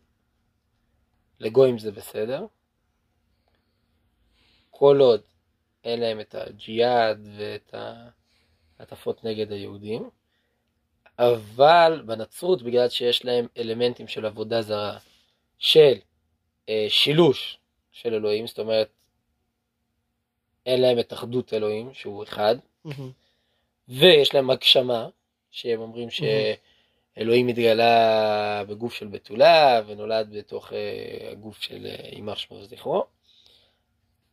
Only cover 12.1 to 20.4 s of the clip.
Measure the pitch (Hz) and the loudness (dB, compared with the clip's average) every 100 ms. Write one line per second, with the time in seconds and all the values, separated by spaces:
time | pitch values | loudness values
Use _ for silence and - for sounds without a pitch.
12.1 | 110 107 - 175 185 117 123 123 - 120 | -10 -12 -6 -2 -2 0 0 0 -2 -2
13.1 | 120 123 123 120 - 113 113 120 123 104 | -2 -2 -2 -4 -6 -8 -2 -2 -4 -12
14.1 | 120 110 110 110 113 107 104 104 104 _ | -8 -8 -8 -4 -4 -4 -4 -6 -10 _
15.1 | _ _ _ _ - - 156 147 110 _ | _ _ _ _ -6 2 6 6 4 _
16.1 | _ _ _ _ _ - 110 107 - 143 | _ _ _ _ _ -6 -4 0 0 2
17.1 | 156 165 - - - _ _ _ - 120 | 4 4 2 -4 -18 _ _ _ -10 -6
18.1 | 110 107 107 117 - 110 110 110 _ _ | -4 -2 -4 -6 -8 -2 -2 -2 _ _
19.1 | _ _ _ _ _ _ _ _ _ _ | _ _ _ _ _ _ _ _ _ _
20.1 | _ _ _ | _ _ _